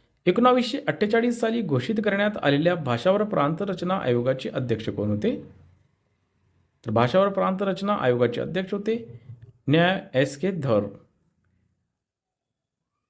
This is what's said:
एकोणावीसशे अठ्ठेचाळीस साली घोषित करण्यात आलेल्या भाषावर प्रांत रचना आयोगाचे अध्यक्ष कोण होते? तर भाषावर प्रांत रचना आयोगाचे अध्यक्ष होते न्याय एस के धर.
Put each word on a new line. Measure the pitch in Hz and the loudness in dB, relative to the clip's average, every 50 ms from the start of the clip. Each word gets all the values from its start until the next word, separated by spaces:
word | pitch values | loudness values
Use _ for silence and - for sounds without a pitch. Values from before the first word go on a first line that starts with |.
| _ _ _ _ - | _ _ _ _ -2
एकोणावीसशे | 180 180 247 240 254 247 254 240 - - 277 - | 0 2 4 4 4 4 4 2 0 -4 -4 -2
अठ्ठेचाळीस | - - - 208 208 233 233 233 247 233 - | -4 -2 0 0 0 2 2 2 0 0 -2
साली | 240 226 226 240 | -2 -2 -2 -2
घोषित | 208 160 139 123 - - 220 220 208 | -2 -2 -2 0 0 0 -2 -2 0
करण्यात | 208 196 196 208 214 208 - | 0 0 0 0 -2 -2 -2
आलेल्या | - 143 143 143 160 170 180 | 0 2 2 2 2 2 0
भाषावर | 170 143 127 127 - - 185 190 202 208 | 0 0 -2 -2 0 2 2 2 2 0
प्रांत | 214 185 156 143 143 165 165 | 0 0 0 0 0 0 -2
रचना | 202 196 185 - 180 180 190 | -4 -6 -6 -4 -4 -2 -2
आयोगाचे | 196 - 127 123 120 120 131 131 135 - - | -2 0 0 0 2 2 0 -2 -2 -4 -6
अध्यक्ष | - 147 123 120 113 107 - - | -6 -4 -2 -2 -2 -2 -4 -4
कोण | 98 98 101 104 | -4 -2 -2 -2
होते? | 104 107 - 226 285 - - - - - - _ _ _ _ _ _ _ _ _ _ _ _ _ _ _ _ _ _ _ _ _ _ _ - | -2 0 0 -2 -2 -4 -8 -16 -20 -20 -20 _ _ _ _ _ _ _ _ _ _ _ _ _ _ _ _ _ _ _ _ _ _ _ -6
तर | 117 | 0
भाषावर | 110 113 120 123 - 190 196 202 | 2 2 4 4 4 4 4 4
प्रांत | 196 196 185 185 190 190 | 2 2 0 0 0 0
रचना | 208 196 185 - 196 202 208 | -2 -2 -2 -2 -2 -2 -2
आयोगाचे | - - 127 123 120 120 120 - - | 0 2 2 4 4 2 2 2 -2
अध्यक्ष | 123 - 160 185 185 185 214 | -4 -4 -4 -4 -4 -4 -6
होते | 202 202 220 226 240 - - - - - - - - - - - _ _ | -6 -4 -4 -4 -4 -6 -10 -18 -20 -20 -20 -20 -20 -20 -20 -20 _ _
न्याय | - 147 165 170 180 190 196 - - - | 2 4 4 4 4 2 -2 -4 -2 0
एस | 131 127 - - | 0 0 0 0
के | - - 190 | -4 -4 -4
धर. | 190 165 131 127 110 104 101 - - - - _ _ _ _ _ _ _ _ _ _ _ _ _ _ _ _ _ _ _ _ _ _ _ _ _ _ _ _ _ _ _ _ _ _ _ _ _ _ _ _ | -2 -2 0 2 2 2 0 -2 -6 -16 -20 _ _ _ _ _ _ _ _ _ _ _ _ _ _ _ _ _ _ _ _ _ _ _ _ _ _ _ _ _ _ _ _ _ _ _ _ _ _ _ _